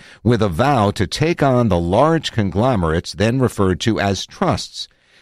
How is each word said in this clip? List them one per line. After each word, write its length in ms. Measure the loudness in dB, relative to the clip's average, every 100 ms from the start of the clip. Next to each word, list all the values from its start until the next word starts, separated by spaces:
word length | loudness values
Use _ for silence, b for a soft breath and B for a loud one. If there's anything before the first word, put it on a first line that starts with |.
| B B
with 180 | 0 2
a 60 | 0
vow 440 | 0 0 2 0
to 140 | 0 -4
take 380 | -2 -2 2
on 240 | 2 2 2
the 100 | 0
large 540 | 2 2 2 0 -2
conglomerates 800 | -4 -2 0 0 0 0 -2 -4
then 280 | -2 0 0
referred 420 | 0 0 0 0
to 180 | 0 0
as 260 | 0 -2 -6
trusts. 600 | -4 -2 -2 -6 -14 -16 b b b